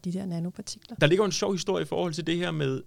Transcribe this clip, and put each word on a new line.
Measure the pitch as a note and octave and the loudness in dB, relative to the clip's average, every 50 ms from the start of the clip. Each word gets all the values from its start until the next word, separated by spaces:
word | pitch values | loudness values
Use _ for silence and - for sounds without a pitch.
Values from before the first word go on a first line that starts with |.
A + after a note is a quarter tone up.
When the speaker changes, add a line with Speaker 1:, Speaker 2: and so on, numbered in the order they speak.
| - | -6
Speaker 1:
de | F3+ F3 | -4 -4
der | F#3 G3 | -4 -4
nanopartikler. | F#3+ E3+ E3 E3+ F3+ F3+ - G#3 - - - _ - A#3 | -4 -4 -4 -4 -4 -6 -8 -10 -12 -12 -14 _ -16 0
Speaker 2:
Der | - - D3 | 2 4 6
ligger | F3 F#3+ G#3+ | 6 6 4
jo | |
en | G3 | 2
sjov | - - - G3 | 2 0 0 0
historie | G3+ F3 D#3 - F#3 F3 | 0 0 0 0 0 0
i | D#3+ | 0
forhold | D3+ - E3 F3 F3 D#3 | -2 -2 -2 0 0 -2
til | D#3 D#3+ D#3+ | -2 -2 0
det | E3 E3+ | 0 0
her | F3 F3 | 0 -2
med, | E3 D#3 D3 C3+ C3 C3 - | 0 0 0 0 -2 -2 -6